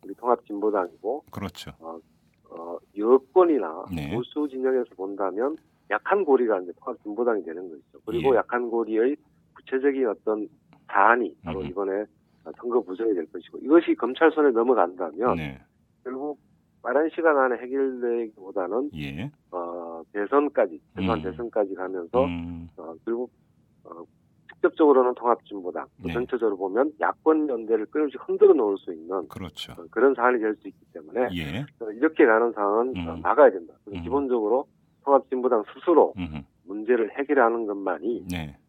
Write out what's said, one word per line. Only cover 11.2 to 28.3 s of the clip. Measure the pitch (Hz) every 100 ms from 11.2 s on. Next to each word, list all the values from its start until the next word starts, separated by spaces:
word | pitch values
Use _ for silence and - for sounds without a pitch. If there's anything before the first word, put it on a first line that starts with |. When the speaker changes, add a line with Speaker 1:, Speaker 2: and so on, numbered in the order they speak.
| 85 71
Speaker 1:
바로 | 82 95
Speaker 2:
음. | 92
Speaker 1:
이번에 | 92 98 98 107 _ _ _ - -
선거 | 117 120
부정이 | 98 92 113
될 | 95 78
것이고, | 90 80 80
이것이 | 127 165 165 165
검찰 | - 131 165
손에 | 156 147
넘어간다면 | 113 117 117 87 90 87 78 123 90
Speaker 2:
네. | 76 67 _ _ _ _
Speaker 1:
결국 | - - 202 - _ _ _ _
빠른 | - 131 160
시간 | - 165 147
안에 | 131 117
해결되기보다는, | 123 135 135 127 120 120 113 107 95 101 87 107 147 -
Speaker 2:
예. | 71 73 135 _ _
Speaker 1:
어, | 90 85 87 82 82 80
대선까지, | 104 101 143 147 - 104 80 _ -
최소한 | 95 107
Speaker 2:
음. |
Speaker 1:
대선까지 | 80 80 117 110 101 92
가면서, | 92 95 82 120 131
Speaker 2:
음. | 85 85 85 85 -
Speaker 1:
어, | 80 80
결국, | - 117 123 _ _ _ _ _
어, | - 85 85 _ _ _ _
직접적으로는 | - 175 - 156 131 127 123
통합진보당, | 117 113 _ 101 90 82 71 _
또 | 92
Speaker 2:
네. |
Speaker 1:
전체적으로 | 120 78 123 113 98
보면 | 95 101 147 151
야권 | 87 - - 156 151
연대를 | 120 110 113 107
끊임없이 | 151 151 -
흔들어 | -